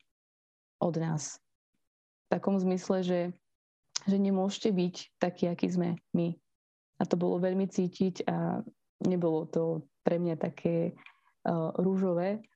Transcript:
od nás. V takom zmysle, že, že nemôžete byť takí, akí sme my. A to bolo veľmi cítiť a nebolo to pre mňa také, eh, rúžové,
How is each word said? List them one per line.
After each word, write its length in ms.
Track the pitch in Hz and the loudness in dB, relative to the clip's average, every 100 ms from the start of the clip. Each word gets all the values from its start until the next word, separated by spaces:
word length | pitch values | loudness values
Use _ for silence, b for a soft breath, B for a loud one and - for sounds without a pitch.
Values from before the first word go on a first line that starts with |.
| _ _ _ _ _ _ _ _ | _ _ _ _ _ _ _ _
od 160 | 180 160 | -2 0
nás. 480 | 165 156 - - _ _ _ _ _ _ _ _ _ | -2 -4 -6 -14 _ _ _ _ _ _ _ _ _
V 120 | 180 | 0
takom 160 | 196 196 | 2 2
zmysle, 480 | 185 185 - 190 | 2 0 0 0
že, 180 | 180 180 175 175 _ _ _ _ _ - - | 2 0 -2 -6 _ _ _ _ _ -4 0
že 80 | 196 | 2
nemôžete 560 | 196 190 190 202 226 | 4 2 0 0 0
byť 240 | 185 175 - - _ | 2 0 -2 -16 _
takí, 280 | 180 175 175 | -4 0 -2
akí 200 | 170 185 | 0 0
sme 320 | 180 175 170 _ 175 | 0 0 -2 _ 0
my. 200 | 170 170 _ _ _ _ _ _ | 0 -2 _ _ _ _ _ _
A 60 | |
to 160 | 165 180 | 0 2
bolo 180 | 175 185 | 2 2
veľmi 300 | 185 190 196 | 0 0 0
cítiť 580 | - 180 - 190 180 - | 0 -2 0 -2 -2 -4
a 360 | 170 170 - - _ _ _ | -2 -2 -2 -6 _ _ _
nebolo 420 | - 180 170 160 160 | 0 2 2 0 -2
to 160 | 165 165 160 143 _ | -2 0 -2 -8 _
pre 160 | - 170 | 0 0
mňa 180 | 175 160 | 0 -2
také, 560 | 170 - 175 165 170 - | -4 -2 -2 0 -2 -6
eh, 560 | - _ _ _ - 170 160 - | -20 _ _ _ -2 -2 -2 0
rúžové, 640 | 180 190 190 170 185 214 - | 0 2 2 0 0 -4 -10